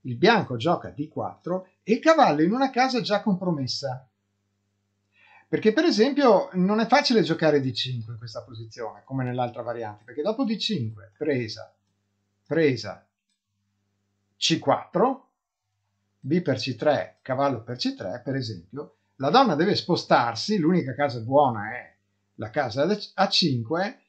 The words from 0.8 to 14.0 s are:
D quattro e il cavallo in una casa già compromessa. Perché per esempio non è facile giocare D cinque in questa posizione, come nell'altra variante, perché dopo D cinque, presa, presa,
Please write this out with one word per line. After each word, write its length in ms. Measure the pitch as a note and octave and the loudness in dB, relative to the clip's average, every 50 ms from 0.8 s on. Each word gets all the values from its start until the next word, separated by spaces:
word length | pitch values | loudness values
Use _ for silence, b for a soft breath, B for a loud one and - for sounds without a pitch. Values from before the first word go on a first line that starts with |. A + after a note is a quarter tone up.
| - F#2 | -2 -12
D 160 | F2+ - D3 | -10 -10 -12
quattro 600 | - _ C3 G#2+ F#2 F2+ _ _ D#3 F3+ F#3 F#3 b b b | -8 _ -8 -8 -8 -10 _ _ -6 -6 -6 -6 b b b
e 120 | _ - A3+ | _ -2 -2
il 60 | C4+ | 2
cavallo 440 | - D#4 D#4+ D#4 B3+ F#3 C#3+ D3 D#3+ | 4 4 6 6 6 4 6 4 2
in 100 | F3+ A3 | 2 2
una 160 | C4 C4+ C4 | 0 0 0
casa 320 | - A#3+ B3+ B3+ A#3+ B3 | 2 0 0 2 0 -2
già 220 | F3+ D#3+ G#3 G3 - | -2 0 -2 0 0
compromessa. 840 | A3 F#3+ F3+ F#3+ F3+ E3+ C#3+ C3 A#2+ - - C#3 C3 B2+ C3 - _ _ _ _ _ _ _ _ _ _ _ _ _ _ _ _ _ _ _ _ _ b b b b b b b | 0 -2 0 0 -2 -2 -2 -4 -6 -6 -6 -6 -8 -8 -10 -14 _ _ _ _ _ _ _ _ _ _ _ _ _ _ _ _ _ _ _ _ _ b b b b b b b
Perché 260 | b D#3 D3+ - G#3+ G#3+ | b -4 2 2 2 4
per 120 | C4+ E4+ | 4 2
esempio 640 | E4+ A3 G3+ A3+ C#4 C#4 C#4+ C#4+ B3 G3+ F3+ - - - | 2 4 4 2 2 4 4 4 6 6 4 2 0 0
non 260 | F#3 F3+ F#3+ G#3+ A3 | 0 2 2 2 0
è 60 | A3+ | 2
facile 380 | - B3 C#4+ C#4+ - B3 A3 E3 | 4 4 4 4 4 2 2 4
giocare 360 | D3 D#3+ D#3+ E3+ D#3 D3 C#3+ | 2 0 2 2 4 4 4
D 120 | C3 C3 | 0 0
cinque 420 | A2+ - - C3 B2+ A#2 A2 A2 A#2+ | -4 -4 -6 -6 -6 -8 -8 -10 -14
in 60 | G#2+ | -14
questa 240 | A#2 A#2 A2 A#2+ A2 | -14 -14 -14 -14 -16
posizione, 580 | C3 A#2+ A2 A#2 A2+ A2 B2 A#2 G#2+ G2+ G#2 _ | -16 -18 -18 -18 -16 -12 -12 -12 -12 -12 -16 _
come 200 | - C3 C3 B2+ | -8 -6 -4 -4
nell'altra 400 | B2 B2 B2+ B2 A#2+ A2+ B2 A2+ | -2 -2 -2 -4 -4 -4 -8 -8
variante, 400 | A#2+ A#2 A#2+ A2+ G#2+ G#2 - _ | -8 -8 -8 -8 -10 -12 -16 _
perché 180 | - A#2+ C#3+ | -12 -8 -4
dopo 240 | D3+ G3+ A3 A3+ C4+ | -4 -4 -2 -2 -2
D 100 | G#3 A3+ | -4 -2
cinque, 540 | - - - A3 D3+ A#2 A2 A2 G2+ G2 - _ | -4 -2 -4 -2 -2 -4 -6 -8 -12 -20 -20 _
presa, 560 | _ D3 D#3 D3 B2 A#2+ G#2 - G#2+ G#2 - _ _ _ _ _ _ _ _ _ _ _ _ _ _ _ | _ -4 -2 -2 -2 -4 -6 -10 -14 -16 -20 _ _ _ _ _ _ _ _ _ _ _ _ _ _ _
presa, 580 | _ C#3+ E3 D#3+ C#3+ B2+ A2 G#2+ G2 F2+ - _ _ _ _ _ _ _ _ _ _ _ _ _ _ _ _ _ _ _ _ | _ 0 2 2 2 2 0 -6 -12 -14 -14 _ _ _ _ _ _ _ _ _ _ _ _ _ _ _ _ _ _ _ _